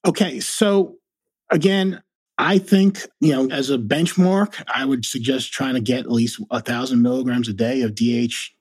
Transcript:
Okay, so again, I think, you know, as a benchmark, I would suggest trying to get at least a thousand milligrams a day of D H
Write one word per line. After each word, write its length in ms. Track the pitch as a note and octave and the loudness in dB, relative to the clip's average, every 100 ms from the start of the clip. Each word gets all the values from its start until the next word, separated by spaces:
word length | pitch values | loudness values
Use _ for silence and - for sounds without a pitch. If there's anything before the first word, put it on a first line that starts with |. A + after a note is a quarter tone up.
| - | 2
Okay, 320 | - F3+ C3 | 2 -2 -2
so 600 | - - G#3 G3 F#3 - _ _ _ _ _ | -8 0 2 2 0 -6 _ _ _ _ _
again, 500 | - F#3 G3 F#3+ F3+ _ _ _ - | 2 2 2 0 -4 _ _ _ -2
I 200 | D#3+ F#3+ | 2 2
think, 420 | - G3 G3 F#3+ - _ | 4 4 4 0 -14 _
you 120 | D#3 | 2
know, 160 | C3 C3 | 2 0
as 180 | C#3 C3 | -2 -2
a 100 | C3 | -2
benchmark, 840 | G#2+ C#3+ E3+ - F3+ G3 G#3 - - | 0 0 0 2 2 4 0 -4 -6
I 120 | - | -4
would 200 | C3+ B2+ | -2 -2
suggest 480 | A2+ B2+ A#2 C3 - | -4 -4 -2 -2 -4
trying 220 | - C3+ | -4 -2
to 60 | B2+ | -2
get 200 | A2+ B2 | 0 -2
at 120 | A2+ | 0
least 280 | A#2 A#2 - G#2+ | 0 0 -4 -6
a 80 | A#2 | -6
thousand 420 | A2+ A#2+ C3 A#2+ | -4 -6 0 2
milligrams 460 | A#2+ B2+ B2+ B2 A2+ | 2 2 -2 -2 -4
a 40 | |
day 300 | G2 A#2 C3 | -2 -2 0
of 140 | A#2 G#2 | -2 0
D 200 | A#2 A#2+ | 0 0
H 380 | A#2+ - - _ | -2 -4 -12 _